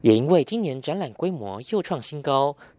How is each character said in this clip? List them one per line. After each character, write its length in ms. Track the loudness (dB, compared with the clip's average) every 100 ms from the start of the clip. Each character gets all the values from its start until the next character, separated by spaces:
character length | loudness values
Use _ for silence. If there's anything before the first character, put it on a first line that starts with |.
也 120 | 6 6
因 120 | 6
为 160 | 2
今 180 | 2 -2
年 180 | -4 -4
展 200 | -6 -6
览 120 | -8
规 180 | -6 -6
模 280 | -4 -8 -10 -4
又 100 | -4
创 180 | -2 -6
新 220 | -6 -8
高， 340 | 0 2 2 -2 -18